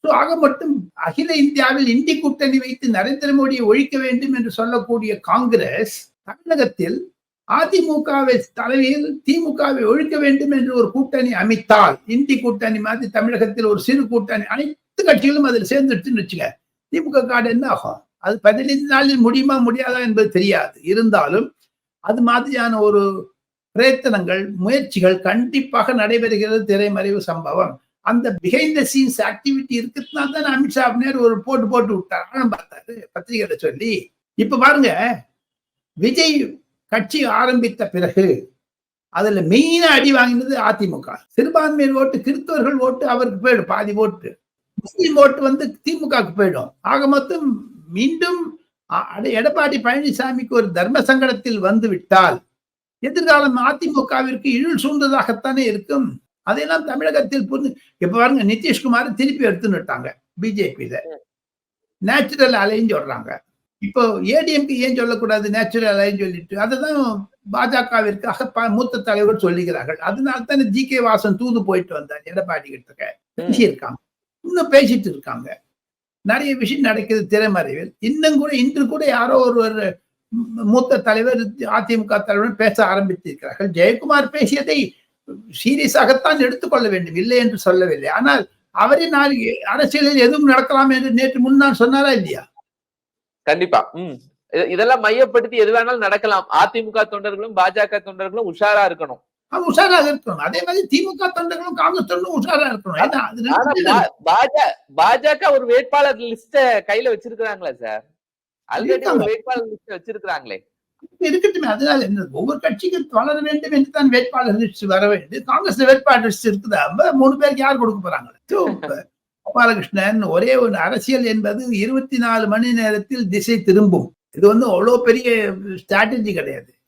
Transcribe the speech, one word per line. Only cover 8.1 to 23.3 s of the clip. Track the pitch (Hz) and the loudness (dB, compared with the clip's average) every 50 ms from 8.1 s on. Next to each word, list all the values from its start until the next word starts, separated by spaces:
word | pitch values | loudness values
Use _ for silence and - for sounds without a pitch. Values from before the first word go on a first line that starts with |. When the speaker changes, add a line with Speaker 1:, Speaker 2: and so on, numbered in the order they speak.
| 285 277 269 262 247 220 - _ _ | 0 0 2 2 2 0 -2 _ _
Speaker 1:
தலைமையில் | - 226 233 262 269 262 262 285 294 294 311 277 - _ | -8 -4 -2 2 2 2 2 0 -2 -2 -6 -8 -6 _
திமுகவை | - 302 339 330 302 - - 285 277 269 240 226 | 0 0 0 0 -2 -2 -2 -2 -2 0 0 2
ஒழிக்க | 214 247 311 302 311 311 294 | 2 2 2 0 -2 -2 0
வேண்டும் | 285 277 269 277 285 285 | 2 2 2 2 2 0
என்று | 277 262 240 254 254 | 0 0 0 0 2
ஒரு | 240 233 - | 0 0 2
கூட்டணி | - 262 269 - - 262 262 247 226 | 0 -2 -2 -2 0 -2 0 0 0
அமைத்தால், | 180 190 220 226 214 - - 214 208 196 160 135 - _ | 0 2 0 0 0 4 4 6 6 6 4 2 -2 _
இந்தி | 214 226 247 285 277 269 - | -2 0 0 2 2 0 0
கூட்டணி | 254 240 214 202 233 220 220 208 | 0 -2 -2 -2 -2 -2 -2 -2
மாதிரி | 208 214 226 233 262 196 | -2 -4 -4 -6 -6 -4
தமிழகத்தில் | - 220 214 233 240 196 220 202 202 247 220 | -2 0 0 0 2 0 0 0 0 0 0
ஒரு | 214 208 196 | 2 0 2
சிறு | - - 269 277 262 | 2 0 2 2 0
கூட்டணி, | 208 240 233 196 196 226 214 208 | 0 0 -2 -2 -2 -6 -6 -4
அனைத்து | 202 220 262 302 294 302 _ _ _ _ - 381 | -4 -4 -4 -4 -6 -6 _ _ _ _ 0 4
கட்சிகளும் | 339 285 208 262 277 294 294 285 | 4 4 4 4 2 2 2 2
அதில் | 262 240 233 202 - | 2 2 0 0 0
சேர்ந்துடுச்சுன்னு | 262 277 269 269 240 175 - 262 247 214 | 0 0 2 2 0 -2 -2 -2 -4 -4
வச்சுக்க, | 180 - - 160 - - - _ _ _ _ _ _ _ | -4 -6 -8 -8 -8 -8 -8 _ _ _ _ _ _ _
திமுக | - 330 320 294 294 269 247 | -6 -4 -4 0 0 0 0
கார்டு | 254 247 240 226 233 | 2 -2 0 0 0
என்ன | 226 240 277 | 0 -2 0
ஆகும்? | 254 202 - - 107 - - _ _ _ | -2 -4 -4 -6 -10 -12 -12 _ _ _
அது | _ - 185 220 - | _ -6 -6 -6 2
பதினைந்து | - 208 214 240 269 285 277 277 285 | 4 2 4 4 0 -2 -2 -2 0
நாளில் | 285 277 262 285 277 277 | 0 2 2 4 2 4
முடியுமா | 247 233 233 240 262 262 277 269 262 240 | 4 4 4 4 2 2 2 2 2 2
முடியாதா | 240 233 262 262 254 247 254 | 0 0 -2 -2 -4 -2 -2
என்பது | 247 233 214 220 214 - | -2 0 2 2 2 2
தெரியாது. | - 180 196 196 185 156 - - - - | 2 0 2 2 0 0 -2 -4 -10 -12
இருந்தாலும் | - 165 196 220 233 220 208 180 147 143 175 214 277 - _ _ _ _ _ _ _ _ _ _ | -4 -2 0 2 2 2 2 2 2 2 0 -2 -2 -2 _ _ _ _ _ _ _ _ _ _
அது | - - 220 247 | -4 -4 0 0
மாதிரியான | 240 233 240 247 240 277 269 247 233 233 226 214 | 2 2 2 0 0 -2 -4 -2 -2 -2 0 2
ஒரு | 208 208 208 202 202 196 196 185 180 _ | 2 2 4 2 2 0 -4 -6 -12 _